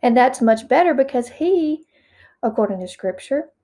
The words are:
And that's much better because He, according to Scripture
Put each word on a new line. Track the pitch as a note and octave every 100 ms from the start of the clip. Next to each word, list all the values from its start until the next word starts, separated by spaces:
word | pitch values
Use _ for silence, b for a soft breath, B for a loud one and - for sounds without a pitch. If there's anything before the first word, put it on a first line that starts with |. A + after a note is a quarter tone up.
And | B3 A#3
that's | B3+ C4
much | A3+ A3 -
better | C#4 F4
because | C4 C4+ B3+ A#3+
He, | - E4+ F#4 D#4 D#4 b b b b b b
according | A#3+ A3 G#3 F#3+
to | F3+
Scripture | - F#3+ F#3 - C#4 E4 _